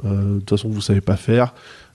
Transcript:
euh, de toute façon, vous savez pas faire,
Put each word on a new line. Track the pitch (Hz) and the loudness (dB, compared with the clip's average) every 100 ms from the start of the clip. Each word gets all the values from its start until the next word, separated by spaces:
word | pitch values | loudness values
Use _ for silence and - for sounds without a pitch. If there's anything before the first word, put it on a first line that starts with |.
euh, | 98 101 101 | -4 -2 0
de | 101 | -2
toute | 98 | 0
façon, | 104 110 | -2 -2
vous | 104 | -4
savez | 104 98 | 0 0
pas | 90 98 | 2 -2
faire, | - 117 123 - - - - | 2 2 2 -4 -20 -20 -20